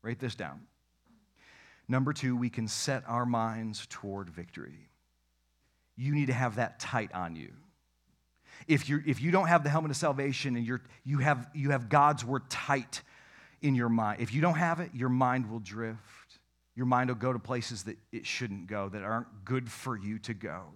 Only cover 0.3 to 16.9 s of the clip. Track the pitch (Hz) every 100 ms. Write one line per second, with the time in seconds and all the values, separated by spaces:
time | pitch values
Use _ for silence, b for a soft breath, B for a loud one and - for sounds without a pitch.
0.3 | 104 82 71 71 _ _ _ _ _ _
1.3 | _ B B B B - 127 135 - 131
2.3 | 123 123 117 110 - - 131 - 120 120
3.3 | 117 113 110 113 104 - - 101 98 90
4.3 | 82 85 - 60 76 - _ _ _ _
5.3 | _ _ _ _ _ _ - 131 147 135
6.3 | 123 123 110 117 - - 123 104 92 87
7.3 | 82 52 - - _ _ _ _ _ _
8.3 | _ B B B 151 147 147 151 113 151
9.3 | 185 170 170 151 147 156 131 156 139 139
10.3 | 127 139 120 117 123 - B 135 143 139
11.3 | 135 120 156 139 139 113 147 147 147 120
12.3 | 131 - - - 139 120 - B B B
13.3 | B B B 147 131 120 117 107 104 113
14.3 | 123 175 160 170 165 175 123 127 127 127
15.3 | 127 110 113 95 104 113 113 - - -
16.3 | - _ _ _ - 127